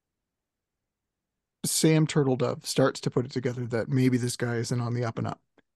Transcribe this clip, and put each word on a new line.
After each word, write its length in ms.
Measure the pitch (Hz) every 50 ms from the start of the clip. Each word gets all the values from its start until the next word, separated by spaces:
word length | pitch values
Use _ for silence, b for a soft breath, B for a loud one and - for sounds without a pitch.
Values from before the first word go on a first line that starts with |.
| _ _ _ _ _ _ _ _ _ _ _ _ _ _ _ _ _ _ _ _ _ _ _ _ _ _ _ _ _ _ _ _ -
Sam 420 | - - - - 160 160 156 156
Turtledove 600 | 147 - 160 139 135 127 120 123 123 - 160 -
starts 340 | - - - 135 135 - -
to 100 | - 135
put 140 | - 135 120
it 60 | 127
together 340 | - 127 123 131 123 127 120
that 220 | 113 120 113 - 147
maybe 280 | 139 131 127 131 127
this 200 | 120 120 123 -
guy 200 | - 123 120 120
isn't 240 | 117 113 - 127 123
on 140 | 120 117 117
the 100 | 123 120
up 140 | 113 - -
and 80 | -
up. 140 | - - - _ _ _ _ _ _ _